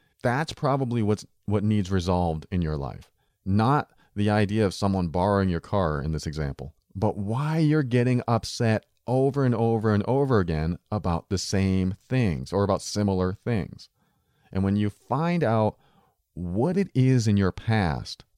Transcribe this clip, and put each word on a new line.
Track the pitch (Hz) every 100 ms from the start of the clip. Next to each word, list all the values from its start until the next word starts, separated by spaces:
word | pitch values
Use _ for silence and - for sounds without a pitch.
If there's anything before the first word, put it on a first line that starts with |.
| _ _
that's | 123 127 160
probably | - 143 139 127 117
what's, | 104 107 - _ -
what | 104
needs | 107 107 90
resolved | 98 87 90 87 78 -
in | 92
your | 80 76
life. | 65 50 - _ _ _ 92
Not | 101 113 143 - _ _ 101
the | 104
idea | 104 98 107 101
of |
someone | - 101 95 87
borrowing | 82 98 101 95
your | 85
car | - 104 85 73
in | 76
this | 76 80
example, | 76 71 65 71 - _ 98
but | 107 98
why | 101 117 151 160
you're | 151 156
getting | 131 123 123 123 -
upset | 113 - - 113 110 - _ -
over | 127 135 135 131
and |
over | 113 117 113 110
and | 104 -
over | 135 139 113
again | 87 78 80 90 _
about | 107 90 82 -
the | 95
same | - 98 95 95 92 92 -
things | 127 110 69 65
or | 98
about | 101 95
similar | - 104 101 92 92 - 123
things. | 110 76 - - _ _ _ _ _ _
And | 95
when | 98 101
you | 104
find | - - 135 165 175
out | 123 110 107 - _ _ _ _ _
what | 78 87 95 135 185
it | 190 127
is | 131 127 110
in | 101
your | 95
past | - - 110 87 64 - - _